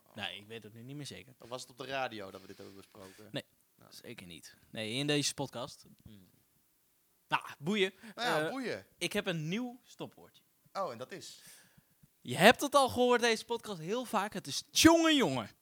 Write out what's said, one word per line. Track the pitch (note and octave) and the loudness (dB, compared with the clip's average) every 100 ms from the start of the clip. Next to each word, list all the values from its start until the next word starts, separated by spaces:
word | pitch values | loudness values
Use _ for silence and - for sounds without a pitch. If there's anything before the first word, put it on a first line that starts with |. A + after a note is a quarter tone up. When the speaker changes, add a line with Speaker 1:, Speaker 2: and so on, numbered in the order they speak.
| - | -16
Speaker 1:
Nee, | - G2 F#2+ | -10 -8 -8
ik | G#2 | -14
weet | A2+ | -16
het | G#2 | -16
nu | A2+ | -18
niet | A#2+ D3 | -14 -12
meer | C#3 | -12
zeker. | - C3 - | -14 -18 -20
Speaker 2:
Of | A2+ | -12
was | B2+ | -12
het | - | -12
op | B2+ | -12
de | C3 | -6
radio | C3+ B2+ G#2+ F#2+ | -4 -4 -6 -12
dat | F#2+ | -14
we | F#2+ | -16
dit | F#2+ | -16
hebben | G2 G2 | -16 -18
besproken? | - G#2+ F#2+ F#2+ G#2 | -20 -18 -18 -18 -10
Speaker 1:
Nee, | B2 - _ _ _ | -10 -10 _ _ _
Speaker 2:
Nou. | - | -20
Speaker 1:
zeker | - - A#2 F2+ | -18 -16 -16 -14
niet. | D#2+ - - _ | -16 -18 -20 _
Nee, | A#2 G#2+ | -8 -4
in | B2 D3 | -2 0
deze | D3 C3+ | 2 0
podcast. | - C3+ A#2 C#3+ - - - | -2 -6 -8 -10 -12 -20 -20
Speaker 2:
Hmm. | - G2+ F#2 _ _ _ _ _ _ _ _ _ - | -20 -20 -20 _ _ _ _ _ _ _ _ _ -2
Speaker 1:
Nou, | C#3+ - - | -2 -2 -8
boeien. | D3 G#3 F#3+ - A3+ | -2 0 0 -2 -14
Speaker 2:
Nou | G#3+ A#3+ | -6 0
ja, | E3 | 0
Speaker 1:
Eh, | D#3 | 0
Speaker 2:
boeien. | C4+ A3+ G#2+ - - | -4 -6 -6 -10 -6
Speaker 1:
ik | F3 | -4
heb | G#3 G3+ | -2 -2
een | E3 D3+ | -4 -2
nieuw | G#3 B3 B3+ | -4 -6 -10
stopwoordje. | - - C3 - E2+ _ _ _ _ | -18 -14 -14 -16 -20 _ _ _ _
Speaker 2:
Oh, | G3 F3 | -6 -6
en | A#2 | -6
dat | B2+ | -10
is? | F#3+ - - - - - _ _ _ _ _ | -12 -14 -18 -20 -20 -20 _ _ _ _ _
Speaker 1:
Je | A#2 B2 | -4 6
hebt | G3+ - | 8 8
het | C#4+ | 4
al | C#4+ B3+ | 4 4
gehoord, | A#3 B3 A#3+ | 4 4 4
deze | A#3 A3 | 4 0
podcast, | - A#3 A3 F3 | -2 -6 -6 -8
heel | D#3+ A#3+ | -6 -6
vaak. | A#3+ G#3+ G#3 | -2 -2 -2
Het | F#3 C#3+ | -6 -6
is | - - | -6 -2
tjonge | - D#4 E4 D#4+ | 6 8 8 6
jongen. | D4 F3 C3 - - | 6 4 2 -4 -10